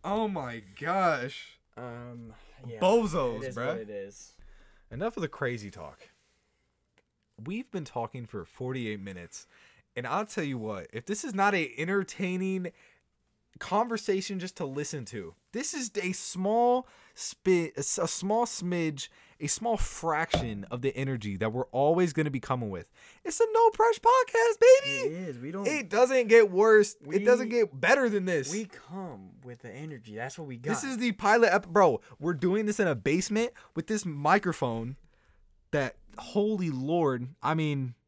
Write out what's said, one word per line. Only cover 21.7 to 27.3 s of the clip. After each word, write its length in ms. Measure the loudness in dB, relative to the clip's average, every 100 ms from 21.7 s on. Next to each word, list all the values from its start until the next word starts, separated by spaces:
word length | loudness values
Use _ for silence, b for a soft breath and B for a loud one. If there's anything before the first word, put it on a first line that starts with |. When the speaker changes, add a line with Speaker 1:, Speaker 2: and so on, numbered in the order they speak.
| 0 2 2 2
Speaker 1:
gonna 200 | 0 -2
be 80 | -4
coming 320 | -4 -4 -4
with. 180 | -8 -12 B B B
It's 160 | -8 0
a 60 | 2
No 160 | 4 4
Press 300 | 6 2 4
podcast, 600 | 4 4 4 2 2 6
baby. 380 | 10 10 6 -2
Speaker 2:
It 140 | -4 -4 -8
is. 80 | -10
We 140 | -10
don't 160 | -4 -2
Speaker 1:
It 220 | -2 0
doesn't 380 | 4 6 4 8
get 200 | 8 8
worse. 460 | 6 8 8 8 0 -2
It 160 | 2
doesn't 260 | 4